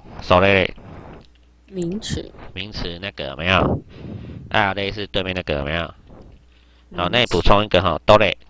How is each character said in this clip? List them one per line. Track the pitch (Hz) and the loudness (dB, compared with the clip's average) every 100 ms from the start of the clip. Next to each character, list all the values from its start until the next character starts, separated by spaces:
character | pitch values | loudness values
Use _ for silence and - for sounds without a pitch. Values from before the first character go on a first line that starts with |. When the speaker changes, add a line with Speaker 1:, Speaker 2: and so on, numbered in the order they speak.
| - - | -10 -16
Speaker 1:
そ | - 90 | 2 4
れ。 | 98 98 - - - - - - - _ _ _ _ | 6 4 2 -4 -16 -18 -18 -20 -20 _ _ _ _
Speaker 2:
名 | 190 170 208 | -8 -6 -6
词。 | - - - - - | -8 -8 -10 -16 -16
Speaker 1:
名 | 185 95 | -12 -12
词 | - 87 85 | -10 -10 -8
那 | 98 | -12
个 | - 67 | -10 -10
有 | 69 | -6
没 | 87 | 2
有？ | 92 - - - - - - - - - | 2 2 -2 -8 -16 -14 -14 -14 -16 -4
啊， | 107 101 | 0 0
类 | 98 98 | 0 -6
似 | 104 98 | -6 -6
对 | 101 | -4
面 | 92 | -4
那 | 92 | -4
个 | 87 73 | -4 -4
有 | |
没 | 71 | -2
有？ | 82 | -4
好， | 82 - - - - - _ _ _ _ _ | -6 -10 -20 -20 -20 -20 _ _ _ _ _
Speaker 2:
名 | 90 | -6
词。 | 90 | -2
Speaker 1:
那 | 120 | 0
你 | 117 | 2
补 | 87 | 2
充 | - 101 | 4 4
一 | 107 | 4
个 | 90 | 2
哈， | 90 76 - | 2 0 6
ど | 104 | 6
れ。 | 101 - - | 6 0 -10